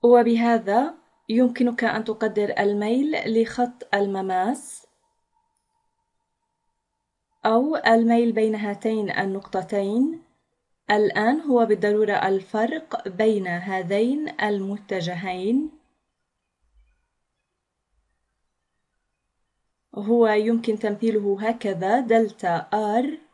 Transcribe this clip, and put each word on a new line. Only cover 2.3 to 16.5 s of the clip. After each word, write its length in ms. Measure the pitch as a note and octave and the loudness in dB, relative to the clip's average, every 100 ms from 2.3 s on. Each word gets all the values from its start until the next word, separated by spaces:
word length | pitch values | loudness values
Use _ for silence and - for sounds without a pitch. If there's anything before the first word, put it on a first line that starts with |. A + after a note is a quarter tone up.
| G#3 G3+ - | -2 -2 0
الميل 840 | G3+ G#3 G#3 B3 D4 D#4 - A3+ | 0 0 0 0 0 -2 0 0
لخط 520 | A3+ - B3 - - | 0 0 -4 -4 -4
المماس 920 | G3+ G3+ G3 F#3+ F#3 F#3+ C#4 - - _ _ _ _ _ _ _ _ _ _ _ _ _ _ _ _ _ _ _ _ _ _ _ _ _ _ G#3+ | -2 -2 -2 -2 -2 -2 -4 -10 -20 _ _ _ _ _ _ _ _ _ _ _ _ _ _ _ _ _ _ _ _ _ _ _ _ _ _ 0
أو 300 | A3+ C#4+ D#4 | 2 2 0
الميل 560 | - A3+ A#3 A#3 A#3 | 4 4 4 2 2
بين 220 | A3 A3 | 2 0
هاتين 560 | G#3+ G#3 G3+ A3 A3 G3+ | 0 -6 -4 -4 -2 -4
النقطتين. 1120 | - F#3+ F#3+ - F#3+ F#3 G#3 G3 A3 C#4+ E4 _ _ _ _ _ _ - | -4 -4 -6 -6 -8 -4 -4 -2 0 0 -2 _ _ _ _ _ _ -2
الآن 500 | G#3 G#3 - G#3+ D4 | 2 2 2 0 0
هو 260 | D#4+ B3 A3+ | 2 2 4
بالضرورة 460 | G#3 G#3 G#3 G#3+ | 2 2 2 2
الفرق 960 | G3+ F#3+ F#3+ - G#3+ A3+ D#4 - - G3+ | 0 0 -2 -2 -2 -2 -4 -8 -10 -10
بين 380 | F3+ A3 G#3 F#3 | 0 2 2 -2
هذين 960 | F3 F#3+ F#3+ F3 G3+ A#3 D4 D4+ - | -6 -4 -6 -2 0 0 0 -4 -4
المتجهين. 1300 | G#3 G#3 G3 G#3 - F#3+ E3+ F3 F#3 F#3 F#3+ B3+ D#4 - _ _ _ _ _ _ _ | -4 -2 -4 -8 -6 -6 -4 -6 -8 -4 -2 0 -2 -10 _ _ _ _ _ _ _